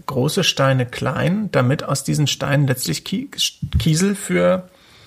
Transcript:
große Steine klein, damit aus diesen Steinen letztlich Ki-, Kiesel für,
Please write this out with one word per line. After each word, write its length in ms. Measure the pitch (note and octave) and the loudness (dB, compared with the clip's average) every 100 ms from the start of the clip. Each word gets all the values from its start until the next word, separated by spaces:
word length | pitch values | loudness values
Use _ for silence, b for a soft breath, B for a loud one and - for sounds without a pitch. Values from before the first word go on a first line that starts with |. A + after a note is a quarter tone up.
| - | -6
große 380 | - C#3+ G3 | -2 0 0
Steine 420 | E3+ - C3+ C3 A#2+ | 0 2 2 2 0
klein, 640 | - B2 C3 C#3 G3 G#3 | -4 -4 -2 0 0 0
damit 320 | C#3+ B2 D3+ | 0 2 0
aus 220 | - C#3+ | -2 -4
diesen 240 | - D3+ C#3+ | -2 0 0
Steinen 400 | - C#3+ C#3+ C#3 | 0 0 2 2
letztlich 360 | B2+ - D3+ | 0 -4 -6
Ki-, 240 | - G3 C#4 - - - - - | -4 -6 -6 -4 -4 -4 -4 0
Kiesel 360 | - D#3 G3 | 2 2 2
für, 540 | G3+ - F3+ F3+ F#3 F3+ B B B | 0 -2 2 2 2 -2 B B B